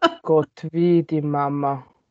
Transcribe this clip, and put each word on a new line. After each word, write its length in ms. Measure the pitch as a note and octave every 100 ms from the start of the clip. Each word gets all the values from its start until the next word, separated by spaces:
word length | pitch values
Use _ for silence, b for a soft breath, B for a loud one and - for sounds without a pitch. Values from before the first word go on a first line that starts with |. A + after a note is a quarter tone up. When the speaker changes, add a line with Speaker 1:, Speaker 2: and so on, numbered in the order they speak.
Speaker 1:
<laughs> 220 | E4+ E4+
Speaker 2:
Gott, 440 | - D#3 D3 - D#3+
wie 320 | E3 F3 E3+
die 180 | D#3 D#3
Mama. 640 | D3 C#3+ C#3+ C#3+ C#3 C3+ - _ _